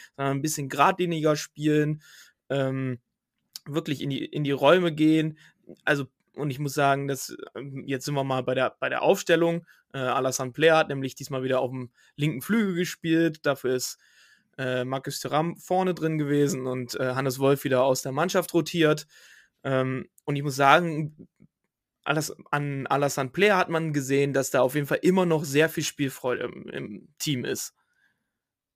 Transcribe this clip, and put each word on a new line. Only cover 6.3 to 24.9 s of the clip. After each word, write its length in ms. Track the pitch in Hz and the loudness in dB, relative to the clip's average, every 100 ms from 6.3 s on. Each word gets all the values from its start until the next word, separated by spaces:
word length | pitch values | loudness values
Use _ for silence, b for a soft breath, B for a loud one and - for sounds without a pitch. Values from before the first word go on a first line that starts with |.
| - | -8
und 160 | 147 | -6
ich 80 | 131 | -4
muss 140 | 143 | -4
sagen, 340 | 143 143 139 139 | 0 2 2 -2
dass, 280 | 135 - - - - | -6 -8 -12 -14 -14
ähm, 280 | 139 135 139 | -12 -12 -6
jetzt 200 | 135 147 | -6 -4
sind 100 | 143 | -4
wir 80 | |
mal 200 | 135 131 | -2 -2
bei 120 | 127 127 | -2 -2
der, 200 | 127 - | -2 -2
bei 100 | 131 | -6
der 120 | 131 | 0
Aufstellung. 640 | 151 190 - 165 170 170 170 b _ | 2 2 2 4 4 0 -6 b _
Äh, 60 | 135 | -6
Alassane 520 | 127 127 131 127 131 | -2 0 0 -2 -6
Player 260 | 120 160 160 | 2 6 6
hat 120 | 156 | 4
nämlich 260 | 139 135 - | -2 -6 -8
diesmal 280 | 139 135 | -8 -6
wieder 160 | 131 127 | 0 0
auf 120 | 127 | 0
dem 200 | 131 123 b b - | -4 -12 b b -4
linken 260 | 147 135 | -4 -4
Flügel 340 | - 220 208 170 | 0 0 2 0
gespielt. 680 | 180 - 165 160 165 151 147 | -4 -4 0 2 2 0 -2
Dafür 300 | 135 123 127 | -2 0 -2
ist, 220 | - - b b b b b - | -2 -10 b b b b b -8
äh, 280 | 131 127 127 | -4 -2 -2
Marcus 340 | 135 143 139 | -6 -6 -8
Thuram 380 | 131 143 165 - | -2 -2 -2 -6
vorne 360 | - 185 185 | -4 0 0
drin 240 | 165 160 156 | -2 -2 -2
gewesen 500 | 143 147 143 135 131 | 0 2 2 0 -4
und, 280 | 127 123 - | -6 -6 -4
äh, 180 | 131 127 | -2 -2
Hannes 240 | 135 131 | -2 0
Wolf 240 | 135 143 | 2 2
wieder 200 | 139 131 | 2 2
aus 180 | 135 131 | 2 0
der 100 | 139 | -2
Mannschaft 420 | 135 175 190 170 | -2 0 0 0
rotiert. 540 | 175 160 175 151 151 - b b b b _ | 0 0 2 2 2 -4 b b b b _
Ähm, 440 | 135 131 131 131 - _ - | -2 0 0 -4 -10 _ -6
und 100 | 143 | -4
ich 80 | |
muss 120 | 147 135 | -4 2
sagen, 720 | 139 156 170 156 151 - - _ _ _ _ _ _ _ | 6 6 4 -2 -6 -10 -20 _ _ _ _ _ _ _
alles, 320 | - 151 151 - - | -4 -2 -2 -10 -4
an 360 | 147 143 139 131 | -2 -2 -4 -2
Alassane 440 | 139 143 143 131 | 0 0 0 -4
Player 260 | - 202 185 | 2 4 4
hat 120 | - | 2
man 240 | 165 160 | 0 0
gesehen, 400 | 147 131 139 139 | -2 0 2 2
dass 180 | 135 131 | 0 0
da 100 | 139 | 2
auf 140 | 127 147 | 2 2
jeden 120 | |
Fall 120 | 139 | 0